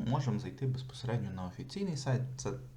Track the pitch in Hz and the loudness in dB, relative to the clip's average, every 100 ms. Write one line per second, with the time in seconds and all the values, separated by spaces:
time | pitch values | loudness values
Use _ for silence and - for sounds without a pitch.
0 | - 214 123 104 92 - 131 127 - - | 4 4 4 2 0 0 0 0 -2 -6
1 | 113 117 98 92 90 - - 196 196 143 | 0 2 0 -2 -4 -6 -6 -2 0 0
2 | 135 123 - - 104 - - | 2 2 2 -2 -2 -4 -6